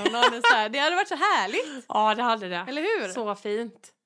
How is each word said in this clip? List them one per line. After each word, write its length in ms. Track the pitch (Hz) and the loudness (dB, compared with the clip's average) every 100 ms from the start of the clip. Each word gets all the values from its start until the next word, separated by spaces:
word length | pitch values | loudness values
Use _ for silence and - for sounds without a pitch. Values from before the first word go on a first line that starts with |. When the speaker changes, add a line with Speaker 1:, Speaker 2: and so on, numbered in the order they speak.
| 202 | -2
Speaker 1:
någon 220 | 226 240 | 2 2
är 160 | 233 240 | 4 4
så 40 | 247 | 4
här. 120 | 214 | 2
Det 100 | 262 | 0
hade 180 | 294 359 | 0 2
varit 120 | 403 | 0
så 80 | 302 | 0
härligt. 680 | 381 339 196 302 320 277 | 2 2 2 -2 -4 -8
Speaker 2:
<laughs> 40 | - | -4
Ja, 260 | 214 214 | 0 2
det 80 | 214 | 2
hade 260 | 247 226 190 | 0 0 -2
det. 160 | 175 190 | -6 -6
Speaker 1:
Eller 140 | 285 | -4
hur? 260 | 330 440 208 | -2 -2 -4
Speaker 2:
Så 260 | 185 214 | -4 -4
fint. 580 | 202 214 208 233 - - _ | -4 -4 -4 -6 -12 -20 _